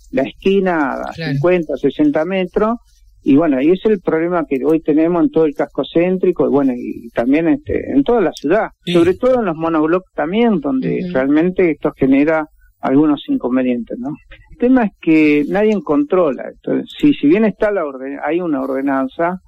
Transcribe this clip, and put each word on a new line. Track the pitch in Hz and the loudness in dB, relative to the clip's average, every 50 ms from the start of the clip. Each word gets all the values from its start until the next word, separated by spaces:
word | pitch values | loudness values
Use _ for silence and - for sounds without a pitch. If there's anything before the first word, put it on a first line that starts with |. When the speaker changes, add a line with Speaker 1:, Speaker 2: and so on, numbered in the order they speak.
| - - | -18 -8
Speaker 1:
la | - 131 135 | -4 -4 -4
esquina | - - - - 196 196 196 185 185 170 160 147 127 123 | -4 -6 -4 -2 0 2 2 2 0 0 -2 -2 -2 -4
a | 123 131 131 - | -6 -8 -10 -10
Speaker 2:
Claro. | 160 165 156 143 | -8 -6 -6 -4
Speaker 1:
cincuenta, | 139 143 175 180 180 160 151 143 127 | -2 0 2 0 0 0 -4 -6 -4
sesenta | - 139 - - 151 147 143 156 156 | -2 -4 -2 0 0 0 0 0 -2
metros. | 180 196 190 185 175 - 208 208 220 240 240 - _ _ _ _ _ _ _ | -2 -2 -4 -4 -4 -2 -2 -2 -2 -2 -4 -8 _ _ _ _ _ _ _
Y | - - 135 | 0 2 2
bueno, | 143 170 160 135 127 | 4 4 2 0 0
y | 135 160 | 2 2
ese | 185 185 - 220 | 0 0 0 0
es | |
el | 214 185 | -2 0
problema | - - 156 160 165 175 180 170 156 - | 0 -2 -2 0 0 -2 -2 -2 -2 -2
que | 143 127 135 | -4 -2 0
hoy | 147 160 156 | 0 0 0
tenemos | - - 147 151 160 170 180 170 156 | 0 0 0 2 2 2 2 2 0
en | 139 | 0
todo | - 160 160 | 2 2 0
el | 151 143 | 0 0
casco | - 151 - - - 135 | -2 -6 -6 -4 -6 -8
céntrico | - - 170 170 185 185 185 196 185 170 - 143 123 | -2 -2 0 0 0 0 0 0 0 0 0 0 0
y | |
bueno, | 123 143 139 131 123 | 2 2 2 0 0
y | 123 117 110 - - - 117 | -2 -6 -10 -10 -12 -14 -8
también, | - 127 117 123 139 156 170 165 | -6 -4 0 0 2 2 2 2
este, | 147 - - - - - - - | 0 -2 -2 -4 -4 -4 -4 0
en | - - 277 | 0 0 2
toda | - 240 240 | 2 2 2
la | 190 151 | 2 0
ciudad, | - - - 139 175 220 196 170 - _ _ | -2 -4 -2 0 0 0 0 -2 -6 _ _
Speaker 2:
Sí. | - 175 | 0 2
Speaker 1:
sobre | 175 165 175 185 | 2 4 2 2
todo | - - 254 262 247 | 2 0 0 2 2
en | 226 | 0
los | 180 156 | -2 -4
monoblocks | 156 165 165 165 156 156 156 175 185 185 _ _ | -4 -2 -2 0 0 0 0 0 -2 -4 _ _
también, | - 147 160 190 220 240 233 208 165 | -6 -6 -2 0 0 2 2 2 0
donde | 139 143 135 131 127 131 127 - 180 | 0 -2 -2 -2 -2 -2 -4 -4 -4
Speaker 2:
Ujú. | 180 180 | -4 -2
Speaker 1:
realmente | 131 135 139 147 156 165 185 180 190 185 170 | -2 0 2 2 2 2 0 0 0 0 0
esto | 147 - - 151 - | 0 -2 -4 -6 -2
genera | - 135 131 135 135 147 156 160 160 151 - _ _ _ _ _ _ | 0 2 2 4 4 2 2 0 0 -2 -6 _ _ _ _ _ _
algunos | - 127 131 143 156 151 147 139 - - | -4 0 2 4 4 2 2 -2 -2 -4
inconvenientes, | 139 127 - 123 123 131 127 127 123 120 113 - - 120 | -4 -4 -2 -2 -2 0 0 0 -2 -4 -6 -8 -10 -10
¿no? | 120 139 151 - _ _ - - _ _ | -10 -10 -10 -12 _ _ -20 -20 _ _
El | - - | -6 -2
tema | 240 247 262 254 226 | 2 2 4 4 2
es | 196 - _ | 0 -4 _
que | - 170 160 156 156 151 147 147 143 156 | 0 2 4 4 4 4 4 2 0 0
nadie | 175 196 214 214 214 190 147 | 0 0 2 2 0 0 -2
controla | 156 151 143 147 - 196 185 175 147 127 110 110 113 | 0 0 0 0 2 2 2 2 0 0 -4 -8 -12
esto. | - - _ 151 143 131 - - - - | -16 -12 _ -4 -4 -4 -4 -6 -4 0
Si, | - 294 139 | 2 2 2
si | - - 143 | 4 2 2
bien | 165 214 226 | 4 4 2
está | 208 185 - 220 208 | 0 0 0 -2 -2
la | 208 190 160 | 0 -2 -4
orden-, | 143 135 127 131 135 139 139 - | -4 -6 -8 -10 -10 -10 -6 -4
hay | 151 160 180 | -4 -2 -2
una | 185 170 147 135 | -2 -2 -2 -4
ordenanza | 135 131 135 135 139 143 135 135 135 131 - - 170 170 185 185 - | -4 -4 -4 -4 -2 -2 -2 -2 -2 -4 -4 -4 -2 -2 -4 -6 -10